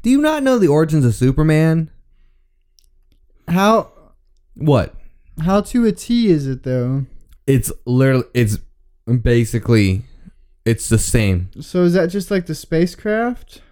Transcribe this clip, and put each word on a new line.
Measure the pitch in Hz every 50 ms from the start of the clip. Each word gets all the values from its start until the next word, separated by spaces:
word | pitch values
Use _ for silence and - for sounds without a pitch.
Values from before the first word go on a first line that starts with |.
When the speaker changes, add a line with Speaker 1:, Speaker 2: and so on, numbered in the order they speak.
Speaker 1:
Do | - 233
you | 262 285
not | 294 302 311 302
know | 269 269 254
the | 240 190 151
origins | 143 151 160 156 156 156 131
of | 123 107
Superman? | - 127 135 127 151 156 160 156 156 160 160 160 165 160 - - - - _ _ _ _ _ _ _ _ _ _ _ _ _ _ _ _ _ _ _ _ _ _ _ _ _ _ _ _ -
Speaker 2:
How? | 170 185 196 208 226 220 - - _ - - _ _ _ _ _ _ _ _ _ -
Speaker 1:
What? | - - 156 139 113 85 - - - - - - _ _ _ - - 156
Speaker 2:
How | 180 190 208
to | 202 - - 247 233
a | 220
T | - - - - 240 233 233 208
is | 165 151 139
it, | 135 131 131 -
though? | 131 127 127 120 123 131 143 135 - - - - _ - - _
Speaker 1:
It's | - 135 123 - - - - -
literally, | 120 123 127 135 135 131 127 120 - -
it's | 123 117 107 107 - - - _ _ _ _ _ _ - - 127 123
basically, | 110 127 120 117 117 - - 117 - - 117 110 101 95 95 101 117 - - - - - - _ _ _ _ _ -
it's | 113 117 - -
the | - 113
same. | 113 - - - 120 107 98 92 87 90 92 - -
Speaker 2:
So | 151 - - 180 175
is | 175 170
that | 190 165
just | 175 180 202 180 -
like | 202 190 175
the | - 156
spacecraft? | - - - 165 160 175 180 - - - 214 214 220 233 247 247 - - - - - - _